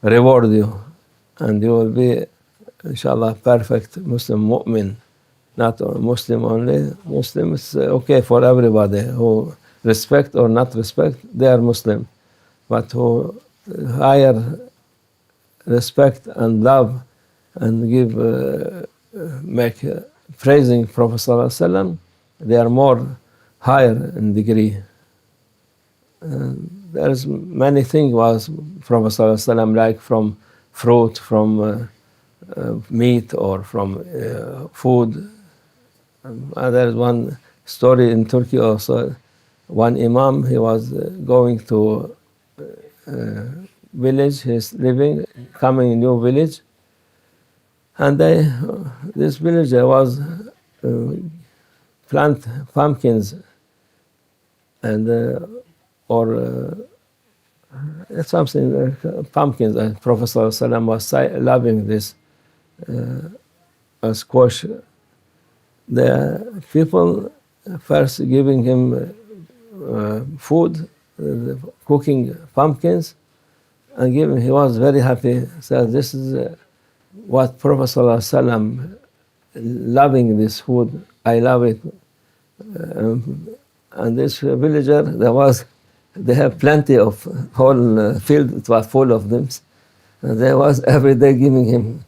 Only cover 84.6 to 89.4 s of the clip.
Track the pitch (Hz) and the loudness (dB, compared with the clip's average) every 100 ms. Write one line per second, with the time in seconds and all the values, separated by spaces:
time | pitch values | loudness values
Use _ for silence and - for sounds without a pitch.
84.6 | 147 151 135 147 151 - 120 123 139 127 | 0 0 2 2 2 0 2 4 4 4
85.6 | - _ _ _ _ - 175 123 143 95 | -2 _ _ _ _ -10 0 2 2 2
86.6 | 139 151 143 127 107 107 - - 123 - | 2 2 4 4 4 0 -12 -12 -12 2
87.6 | 131 135 120 110 107 107 - 147 135 - | 4 4 4 2 0 -2 0 2 2 -4
88.6 | - 113 110 131 135 117 101 120 | 0 0 2 2 2 2 0 -4